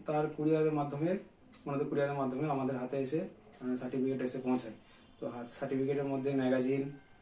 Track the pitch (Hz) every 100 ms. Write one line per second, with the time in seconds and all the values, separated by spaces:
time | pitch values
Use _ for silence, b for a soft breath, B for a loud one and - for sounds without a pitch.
0 | - 151 151 151 151 156 156 151 143 143
1 | 165 202 - - - - 143 139 147 147
2 | 139 139 135 127 151 135 131 131 123 139
3 | 131 156 196 - - - 127 123 127 131
4 | 131 127 127 131 127 127 117 107 B B
5 | B - 120 120 120 - 131 135 135 143
6 | 139 135 135 135 127 131 127 139 139 -
7 | - -